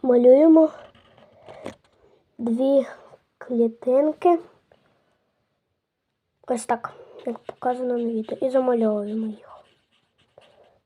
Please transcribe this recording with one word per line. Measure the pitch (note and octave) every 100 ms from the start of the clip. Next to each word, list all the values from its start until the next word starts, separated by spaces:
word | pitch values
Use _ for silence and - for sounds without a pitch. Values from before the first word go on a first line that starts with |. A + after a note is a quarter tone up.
малюємо | C4 B3 A#3+ C4+ D#4+ D#4+ D#4 - - _ _ _ _ _ - - - - _ _ _ _ _ -
дві | A#3+ A#3 C4+ C#4 B3 - - - _ -
клітинки. | - A#3+ A#3 A3+ - C4 D4+ D4+ F4 E4+ - _ _ _ _ _ _ _ _ _ _ _ _ _ _ _ _ _ _ _ -
Ось | A#3+ -
так, | A3+ - - - - -
як | A3+
показано | - - B3 B3 B3+ A#3+
на | A#3
відео. | A3+ A3 -
І | C4+
замальовуємо | C4 B3+ A#3+ A3 G#3 G3+ A3 A3
їх. | G#3+ - - _ _ _ _ _ _ _ - _ _ _ _